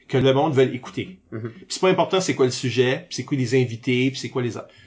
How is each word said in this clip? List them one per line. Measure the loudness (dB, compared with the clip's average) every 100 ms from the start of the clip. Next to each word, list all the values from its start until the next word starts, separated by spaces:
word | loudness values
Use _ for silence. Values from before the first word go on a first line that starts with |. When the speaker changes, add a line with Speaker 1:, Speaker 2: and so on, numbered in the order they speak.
| -4
Speaker 1:
que | 2
le | 4
monde | 4 2
veut | 4 2
écouter. | 0 -10 -10 -10 -12 -16
Speaker 2:
Mhm. | -12 -12
Speaker 1:
Puis | -12 -12
c'est | -2
pas | 0
important | 2 2 0
c'est | 0
quoi | 2 0
le |
sujet, | 0 -2 0 2 0 -6
puis | -10
c'est |
quoi | -4 -2
les | 2
invités, | 2 0 -2 0 2 2
puis | -2
c'est | -6
quoi | -4
les | -4 -6
a-, | -14 -20